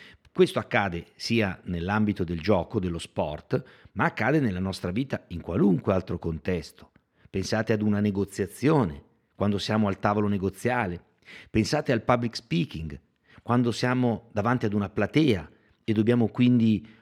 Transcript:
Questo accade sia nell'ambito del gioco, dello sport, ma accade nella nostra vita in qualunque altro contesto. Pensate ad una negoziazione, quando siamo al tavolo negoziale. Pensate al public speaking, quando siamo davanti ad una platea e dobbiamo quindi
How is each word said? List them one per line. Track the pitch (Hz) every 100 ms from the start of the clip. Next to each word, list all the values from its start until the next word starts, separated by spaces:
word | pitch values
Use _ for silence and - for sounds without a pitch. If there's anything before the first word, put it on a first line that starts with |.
| - - _ -
Questo | 180 -
accade | 107 120 101 85 - _
sia | - 117 101 87
nell'ambito | - 87 85 107 107 98
del | 87 87
gioco, | 82 101 82 110
dello | 90 85
sport, | - - 82 76 - 131 - - -
ma | 98 156
accade | - 110 156
nella | 131 90
nostra | 95 92 90
vita | 92 135 - -
in | 87
qualunque | 85 90 139 82 -
altro | 95 - 90
contesto. | 87 80 - 90 78 - - _ _ _ _
Pensate | 95 90 110 110
ad | 107
una | 104 101
negoziazione, | 104 98 98 - 95 - 131 156 101 71 - _ _
quando | - 98 101
siamo | - 110 104
al | 95
tavolo | 104 104 104
negoziale. | 101 95 - 117 123 104 87 - _ - - -
Pensate | 107 107 151 147
al | 117
public | - 120 120 -
speaking, | - 165 156 - 80 71 - _ _ -
quando | - 120 120
siamo | 113 123 127 123 110 -
davanti | - 104 123 110
ad |
una | 104 98
platea | - 101 - 156 98 73 _ _ _
e | -
dobbiamo | 107 110 120 113
quindi | - 123 123 113 107 - -